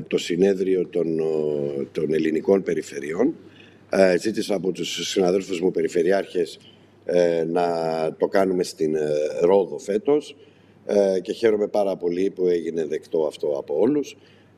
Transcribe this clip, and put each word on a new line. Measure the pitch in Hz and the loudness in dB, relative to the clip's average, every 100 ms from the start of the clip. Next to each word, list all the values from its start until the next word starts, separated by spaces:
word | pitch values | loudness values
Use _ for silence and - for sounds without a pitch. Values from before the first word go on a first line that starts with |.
| 80 | -2
το | 90 | -2
συνέδριο | - 85 98 95 95 92 90 | -2 2 4 4 2 0 0
των, | 87 82 80 | -2 0 0
ο, | 80 78 76 73 71 71 69 | 0 0 0 -2 -4 -4 -4
των | - 76 | -4 0
ελληνικών | 78 80 78 78 98 | 0 0 0 2 2
περιφερειών. | 87 80 - 71 69 87 139 - - - - - - | 2 -4 -6 -10 -6 -2 -2 -2 -16 -20 -20 -20 -4
Ε, | 101 92 87 | 4 4 4
ζήτησα | 110 107 104 95 | 0 -4 -2 -2
από | 90 | -2
τους | 85 80 - 85 | -4 -6 -6 -2
συναδέλφους | 98 90 95 92 87 | 2 2 2 0 0
μου | 92 | 0
περιφερειάρχες, | 87 80 90 82 98 90 90 80 - - - - _ - | 0 0 2 2 0 -2 -2 -4 -6 -20 -20 -20 _ -2
ε, | 87 87 82 82 | 2 2 2 0
να | 87 85 82 82 80 80 - | 0 0 0 -2 -2 -4 -2
το | 82 | 0
κάνουμε | 98 95 90 | 2 2 0
στην, | 87 - 78 78 | -2 -2 -2 0
ε, | 76 76 76 71 | 0 0 -2 0
Ρόδο | 85 98 80 73 | 4 4 2 -6
φέτος, | - 104 139 151 - - - _ _ _ - | -4 -4 0 0 -2 -20 -20 _ _ _ -2
ε, | 104 98 95 | 2 2 0
και | 90 | -4
χαίρομαι | 95 113 104 101 | 0 2 2 0
πάρα | 107 98 92 | 0 0 -2
πολύ | 87 87 98 - | -2 0 -2 0
που | 90 | 0
έγινε | 87 80 82 76 | 0 -2 -4 -4
δεκτό | 76 - 82 76 | -6 -4 -2 -2
αυτό | - 76 | -2 -4
από | 69 69 73 | -4 -4 0
όλους. | 113 147 - - - - _ | 2 0 -4 -12 -20 -20 _